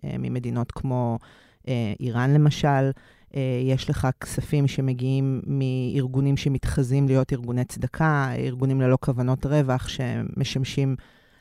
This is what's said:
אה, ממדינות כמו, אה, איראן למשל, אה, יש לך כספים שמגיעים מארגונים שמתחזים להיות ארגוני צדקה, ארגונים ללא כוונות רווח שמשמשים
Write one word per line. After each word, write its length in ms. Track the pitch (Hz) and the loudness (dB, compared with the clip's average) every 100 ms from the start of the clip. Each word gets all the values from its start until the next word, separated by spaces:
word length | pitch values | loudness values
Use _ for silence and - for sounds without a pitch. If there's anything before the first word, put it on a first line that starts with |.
אה, 120 | - 123 | -8 -6
ממדינות 520 | 123 123 123 120 120 | -4 -4 -4 -4 -4
כמו, 480 | - 135 127 120 113 - - _ _ - | -6 -4 -2 -2 -4 -8 -20 _ _ -4
אה, 260 | 123 107 - | -2 -2 -4
איראן 340 | 123 117 131 | -4 0 4
למשל, 580 | 147 147 - 147 139 135 131 - _ _ 139 | 6 6 4 2 4 2 -2 -12 _ _ -6
אה, 260 | 131 123 | -2 0
יש 260 | 131 131 - | 0 0 0
לך 180 | 143 131 - | -2 -2 -2
כספים 460 | - - - 147 139 | -6 -8 -2 2 2
שמגיעים 760 | - 131 123 131 135 135 131 - | 2 -2 0 0 0 0 -2 -2
מארגונים 920 | 139 131 131 123 139 131 131 139 139 | -2 0 -2 -2 -2 0 2 2 2
שמתחזים 680 | 143 135 - - 127 139 139 | 0 0 -2 0 2 2 4
להיות 260 | 131 127 | 4 2
ארגוני 320 | 131 120 123 123 | -2 -2 -2 -4
צדקה, 680 | 113 123 - 160 147 131 123 | -4 -6 0 2 2 0 -2
ארגונים 440 | 131 127 135 135 | -4 -2 0 2
ללא 160 | 127 127 | 4 2
כוונות 440 | - 123 123 131 135 | 2 0 0 0 2
רווח 420 | 151 131 127 - | 2 2 0 -4
שמשמשים 1080 | - 123 113 - - 135 135 135 - 135 127 - _ _ _ | -6 -4 -4 -4 -4 -2 -2 -2 0 0 -2 -8 _ _ _